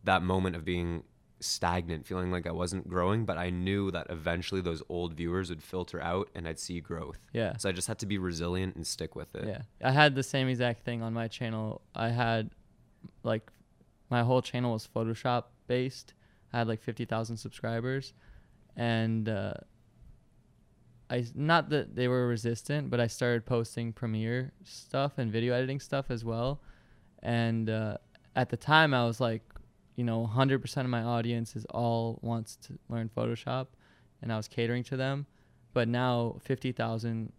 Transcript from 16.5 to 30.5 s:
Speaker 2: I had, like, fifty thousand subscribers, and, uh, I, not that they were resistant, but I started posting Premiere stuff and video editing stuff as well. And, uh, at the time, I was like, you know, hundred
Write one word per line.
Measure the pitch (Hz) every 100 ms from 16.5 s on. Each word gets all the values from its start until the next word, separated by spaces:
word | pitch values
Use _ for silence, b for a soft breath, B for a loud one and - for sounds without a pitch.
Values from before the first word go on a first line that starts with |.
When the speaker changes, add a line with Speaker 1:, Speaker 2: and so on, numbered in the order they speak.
Speaker 2:
I | 117
had, | 113
like, | 110
fifty | - 113
thousand | 117 113 113 113
subscribers, | - - 120 117 123 135 131 - b b b b b -
and, | 117 113 113 113 107
uh, | 104 101 - - - - - - - _ - _ _ _ _ - - -
I, | 123 120 -
not | 151 165 147
that | 147 113 110
they | 123
were | 127 123
resistant, | 117 117 117 - 147 135
but | 123
I | 113
started | - 123 120 -
posting | 123 113 - 117
Premiere | 110 117 110 110 123 131 -
stuff | - - - 135 139 -
and | 117
video | 110 120
editing | 120 131 139
stuff | - 139 135
as | 120 113
well. | 113 123 143 b b b b b -
And, | - 117 117 113 110
uh, | 110 110 - - - - -
at | 127
the | 117
time, | - 156 160
I | 131 120
was | 110
like, | 123 113 - - - _ _ -
you |
know, | 120 113 113
hundred | 117 135